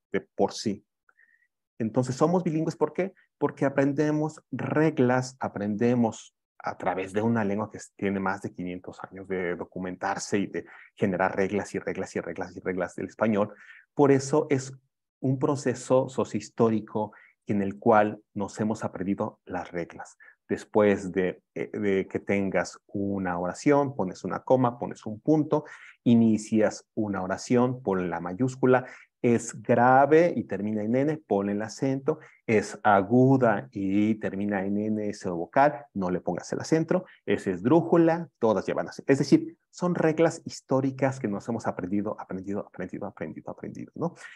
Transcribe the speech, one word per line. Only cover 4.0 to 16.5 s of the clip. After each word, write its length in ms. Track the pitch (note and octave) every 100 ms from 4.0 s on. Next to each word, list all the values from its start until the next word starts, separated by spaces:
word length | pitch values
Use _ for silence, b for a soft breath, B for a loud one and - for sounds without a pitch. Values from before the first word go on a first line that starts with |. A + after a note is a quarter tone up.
| D3+ D3+ D3+ - -
reglas, 840 | A#2+ A#2+ D3+ D#3+ D#3 B2 B2+ C3 -
aprendemos 960 | G#2 - G#2 G#2 A#2+ B2 A2+ A2 - _ _ _
a 180 | - G2
través 360 | - F2+ G2
de 100 | G2
una 220 | A2+ A#2
lengua 260 | G2+ G2+ G#2+
que 80 | F2+ - -
tiene 240 | G2 G2
más 220 | F#2+ G2
de 100 | A2+
quinientos 480 | - F2+ F2+ F2+ F2
años 240 | - F#2+ F#2+
de 300 | F#2+ F2 F2
documentarse 840 | F2 F#2 F#2 F2 G2 F#2 - G#2
y 80 | F#2
de 200 | E2+ - B B
generar 400 | - G#2 F2 F#2
reglas 400 | - F#2+ G2+ F#2
y 60 | F#2+
reglas 340 | - F2+ F#2
y 60 | G2+
reglas 360 | E2+ F2 F#2 F2+
y 40 |
reglas 340 | F#2 F#2 F2
del 120 | - F#2+
español. 460 | - A2 G#2 G#2+ B B B B
Por 180 | - C#3
eso 340 | C#3 C3+ D#3 -
es 240 | C#3 - - _ _ _ _
un 220 | C3 C3
proceso 680 | D3+ C3+ C3+ A#2 - C3 C3
sociohistórico 1080 | - G#2+ A2 -